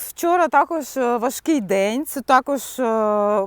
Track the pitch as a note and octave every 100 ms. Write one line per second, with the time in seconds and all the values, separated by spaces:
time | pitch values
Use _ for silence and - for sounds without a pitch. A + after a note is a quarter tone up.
0 | - - E4+ F4+ D#4 C#4+ - E4 C4 C4+
1 | A#3+ A#3+ B3 - - D4+ F#3+ G3 G3 B3
2 | D#4 C#4 - C4 C#4 C#4 - - A#3+ A3
3 | G#3+ G#3 G#3 G#3